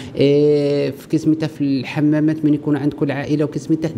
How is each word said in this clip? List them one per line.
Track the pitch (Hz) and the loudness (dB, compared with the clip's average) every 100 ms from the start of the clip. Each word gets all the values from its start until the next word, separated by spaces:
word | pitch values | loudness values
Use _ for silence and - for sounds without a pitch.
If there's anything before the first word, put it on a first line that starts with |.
| - - | -8 0
إيه، | 139 143 147 147 143 143 143 | 4 4 4 4 2 0 -2
في | 131 - | -6 -4
كي | 156 | 0
سميتها | 156 156 156 | 2 0 -2
في | 156 | -2
الحمامات | 139 135 120 156 147 151 151 156 | -2 -2 -2 0 2 2 0 2
من | 151 | 0
يكون | 147 147 143 | 0 0 0
عندكم | 147 - | -2 -2
العائله | 143 135 143 151 | -2 -2 -2 -2
وكي | 147 147 | -2 -4
سميتها | - 156 160 | -2 -2 -2